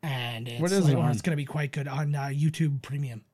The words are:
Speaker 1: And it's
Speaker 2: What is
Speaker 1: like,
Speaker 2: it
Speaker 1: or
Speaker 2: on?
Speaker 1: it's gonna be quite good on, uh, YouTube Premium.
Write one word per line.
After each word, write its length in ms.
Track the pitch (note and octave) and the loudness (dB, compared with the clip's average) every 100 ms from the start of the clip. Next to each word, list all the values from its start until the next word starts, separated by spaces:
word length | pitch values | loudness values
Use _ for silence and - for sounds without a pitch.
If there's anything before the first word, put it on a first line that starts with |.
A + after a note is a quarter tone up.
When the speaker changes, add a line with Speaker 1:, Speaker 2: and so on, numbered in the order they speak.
Speaker 1:
And 460 | D#3+ C3 A#2+ A#2 A#2+ | -4 -4 -4 -6 -8
it's 120 | A#2+ | -2
Speaker 2:
What 120 | E3+ | 2
is 120 | G3 | 4
Speaker 1:
like, 100 | D#3+ | 6
Speaker 2:
it 20 | C3 | 6
Speaker 1:
or 80 | |
Speaker 2:
on? 60 | D3+ | 4
Speaker 1:
it's 100 | A2+ | 2
gonna 140 | F3+ D3+ | 0 -2
be 80 | |
quite 280 | C#3 D3+ D3 | -2 -2 -4
good 140 | - C#3 | -4 -4
on, 260 | C3+ D3 | -2 0
uh, 80 | D3 C#3 | 0 -2
YouTube 560 | C#3 D#3 D#3 D#3+ C#3 | 0 0 2 0 0
Premium. 400 | - C#3 C#3 A2+ _ | -4 -6 -6 -8 _